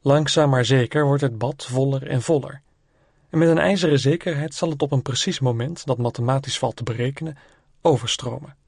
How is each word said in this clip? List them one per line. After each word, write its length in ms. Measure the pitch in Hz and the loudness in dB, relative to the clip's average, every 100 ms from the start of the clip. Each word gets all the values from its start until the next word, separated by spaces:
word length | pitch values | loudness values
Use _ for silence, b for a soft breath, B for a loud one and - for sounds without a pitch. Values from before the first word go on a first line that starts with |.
Langzaam 500 | 139 143 151 - 151 | 4 2 4 2 4
maar 140 | 131 | 4
zeker 400 | 117 135 120 151 | 4 2 2 0
wordt 180 | 143 139 | 2 2
het 160 | 139 113 | 0 -2
bad 260 | 117 147 | -6 -6
voller 420 | - 127 135 135 131 | -6 -2 0 -2 -2
en 160 | 131 | -4
voller. 380 | 113 156 127 135 _ _ _ _ _ _ _ | 2 0 0 -14 _ _ _ _ _ _ _
En 80 | 160 | 2
met 100 | 165 | 4
een 100 | 165 | 4
ijzeren 400 | 160 196 170 143 | 4 2 4 2
zekerheid 560 | 135 170 - 147 156 | 2 0 -2 -4 -6
zal 160 | - 170 | -4 -4
het 120 | 147 | -2
op 100 | 156 | 0
een 100 | 139 | 0
precies 380 | 127 120 - 175 | -2 -4 -2 0
moment, 460 | 127 117 123 170 - | 0 0 -4 -8 -6
dat 120 | 123 | -2
mathematisch 600 | 120 - 120 135 135 - | -2 -2 0 0 -2 -4
valt 180 | 123 - | -4 -4
te 60 | |
berekenen, 560 | 117 113 123 139 160 147 b b b b | -6 -2 -4 -4 -10 -12 b b b b
overstromen. 760 | 170 135 113 - 127 120 - - | 2 2 0 -6 -6 -8 -12 -20